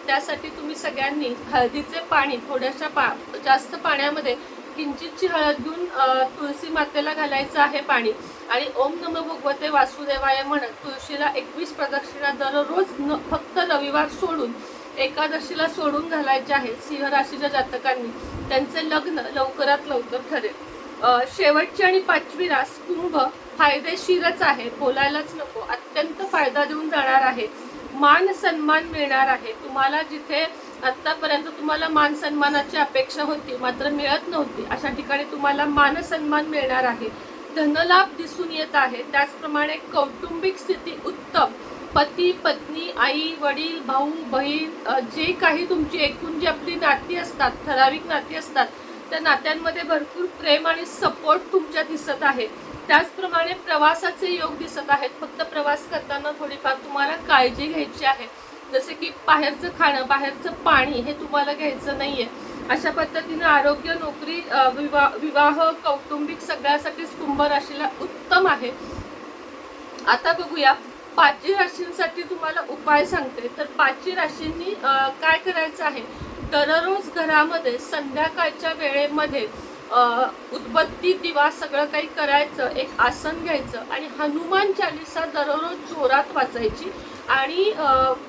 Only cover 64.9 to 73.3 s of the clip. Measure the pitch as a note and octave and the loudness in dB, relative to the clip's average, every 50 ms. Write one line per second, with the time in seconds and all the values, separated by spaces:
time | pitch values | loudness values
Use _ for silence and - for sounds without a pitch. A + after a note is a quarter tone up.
64.9 | C#4+ C#4+ C#4+ C4+ - A3 D4 D#4 B3+ C#4+ D4 D4 D4 D#4 E4 D#4+ D#4 - - D#4+ | 4 4 4 4 2 0 -4 0 4 6 6 6 6 4 4 2 2 2 0 0
65.9 | C#4 C#4 - - D4 D4 D4 D4+ D#4+ - - - D#4+ - A#3+ C#4+ D4 D4 D4+ D#4 | -2 -2 -4 -6 -6 -4 -4 -6 -6 -8 -6 -6 -6 0 2 2 2 2 0 -4
66.9 | D4+ D#4 E4+ D#4 - - D#4 D4 C#4 C#4+ D4 D4 C#4+ C#4+ C#4+ - C#4+ C#4 D4 C4 | -6 -6 -8 -10 -10 -8 -6 -2 0 2 2 4 2 0 0 -4 -6 -4 -4 -4
67.9 | - - - - - - - - F4 F4+ F#4+ F4 C#4+ B3+ B3 A#3+ C4 - - - | -4 -6 -8 -8 -10 -12 -2 2 4 6 6 4 4 2 -2 -4 -6 -8 -12 -12
68.9 | - - - - - - - - - - - - - - - - - - - - | -12 -12 -12 -12 -14 -14 -14 -16 -16 -16 -16 -16 -16 -16 -16 -16 -16 -16 -16 -16
69.9 | - - A#3+ - F4 B3 - E4 E4 F4 F4 D4 D#4+ D#4+ C#4 C4+ C#4+ - - - | -14 -2 2 2 2 4 4 2 2 2 -2 -4 -2 4 6 6 6 6 0 -10
70.9 | - - - - - - D#4+ C#4+ D4 - - E4 G4 G4+ F4+ F4+ - - F4 F4 | -16 -18 -18 -2 4 6 6 6 6 4 0 0 2 2 2 0 0 -4 -8 -8
71.9 | - - F4 E4 - F4 F4 - F#4 E4 E4 D#4 D#4 F4 D4 - C#4 - - D4+ | -4 -2 -2 -2 -2 -6 -8 -8 -6 -6 -4 -4 -4 -4 -6 -6 -8 -4 2 6
72.9 | D4 D4 D4 - F#4 E4+ C#4 F3 | 6 6 6 4 0 -2 -2 -2